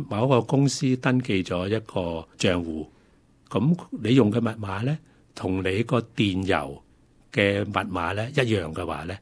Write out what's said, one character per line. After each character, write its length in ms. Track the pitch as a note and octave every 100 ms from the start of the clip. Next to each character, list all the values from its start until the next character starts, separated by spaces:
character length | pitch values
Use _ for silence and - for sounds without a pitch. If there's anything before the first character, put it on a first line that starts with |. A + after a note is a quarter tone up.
| C#3
某 160 | G#2 C3
一 40 |
個 120 | A#2+
公 260 | A2+ C3+ C#3
司 260 | - C3+ B2+
登 240 | C3+ B2+
記 220 | B2 G2
咗 240 | F2 F2+ F#2+
一 120 | A2
個 460 | A2 G2 E2+ E2 D#2+ -
賬 260 | G#2 F2+
戶， 240 | E2 D#2 D#2 _ _ _ _ _ -
咁 280 | A2+ C#3 F3 -
你 240 | - G#2 C3
用 160 | G#2
嘅 80 | A#2
密 100 | A2+ A2
碼 220 | G2+ F#2+
呢， 140 | B2 D#3+ - _ _ -
同 220 | F#2 F#2+
你 240 | F#2 G2
個 160 | A#2 A#2+ A2+ -
電 300 | G#2 F#2 F#2+
郵 320 | E2 C#2 D2 _ _ _ _ _
嘅 320 | A2+ G2+ G2+ G#2
密 260 | G2 G2
碼 220 | F2 E2+
呢， 160 | G2 A#2+
一 80 | C#3+
樣 320 | A#2+ G#2 D#2+
嘅 120 | E2 E2
話 180 | D2+
呢， 140 | D#2+ F#2+